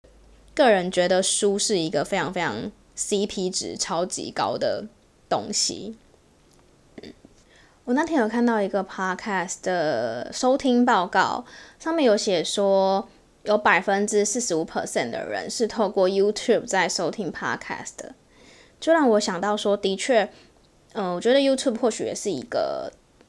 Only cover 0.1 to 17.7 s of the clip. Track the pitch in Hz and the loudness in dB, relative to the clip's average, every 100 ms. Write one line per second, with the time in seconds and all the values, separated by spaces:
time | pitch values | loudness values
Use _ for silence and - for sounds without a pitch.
0.1 | _ - - - - 254 196 180 180 180 | _ -20 -20 -6 2 4 4 2 0 2
1.1 | 185 190 - 202 202 - 196 160 151 - | 2 2 0 0 0 0 0 0 -2 -2
2.1 | 190 151 185 156 107 185 - _ - - | -2 -2 -2 -4 -4 -8 -12 _ -10 -4
3.1 | 202 202 - 185 - - - - 170 185 | -2 -2 -2 -4 -4 -6 -6 -4 -2 -4
4.1 | - - - 101 - 120 - 214 _ _ | -6 -8 -4 -4 -2 -2 -4 -8 _ _
5.1 | _ - - 214 208 - 87 202 226 _ | _ -4 -4 -2 -4 -4 -6 -12 -16 _
6.1 | _ _ _ _ _ _ _ _ - - | _ _ _ _ _ _ _ _ -20 -20
7.1 | - - _ _ _ _ _ - 254 330 | -20 -20 _ _ _ _ _ -2 0 2
8.1 | 320 214 240 240 220 196 196 196 - 185 | 2 2 2 2 2 0 -2 -4 -4 -4
9.1 | 180 220 190 175 - 185 180 151 117 117 | -4 -4 -4 -4 -6 -2 0 0 0 -2
10.1 | 117 - - 254 269 262 240 247 208 175 | -4 -8 -2 0 2 4 4 6 4 4
11.1 | 190 131 - - - - - 320 330 254 | 2 2 0 -6 -18 -20 -10 -4 2 4
12.1 | 214 220 175 180 - 196 196 190 196 - | 4 2 0 0 0 2 4 4 0 -2
13.1 | - _ _ - 214 214 175 208 196 208 | -14 _ _ 0 2 4 4 4 0 2
14.1 | 208 202 247 233 160 170 - - 208 120 | 2 2 0 -2 -2 -2 -4 -4 -2 -4
15.1 | - - 101 82 - 226 - 196 202 185 | -4 -6 -6 -6 -2 -2 0 0 2 2
16.1 | 196 208 214 - 196 - 190 165 - 165 | 4 2 2 0 0 0 0 0 -2 -4
17.1 | 220 165 - 143 135 - | -4 -8 -6 -6 -6 -8